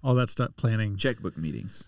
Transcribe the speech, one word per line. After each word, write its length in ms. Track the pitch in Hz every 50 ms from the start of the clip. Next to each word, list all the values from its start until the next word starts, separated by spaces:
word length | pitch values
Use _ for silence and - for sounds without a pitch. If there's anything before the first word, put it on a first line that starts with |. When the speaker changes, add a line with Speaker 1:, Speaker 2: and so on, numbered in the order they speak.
| -
Speaker 1:
All 120 | 135 127
that 160 | 127 123 113
stuff, 220 | - - 123 - -
planning. 400 | - - 120 110 110 110 104 101
Speaker 2:
Checkbook 400 | 98 - 135 120 - - 90 -
meetings. 500 | - 80 78 67 58 - - - - -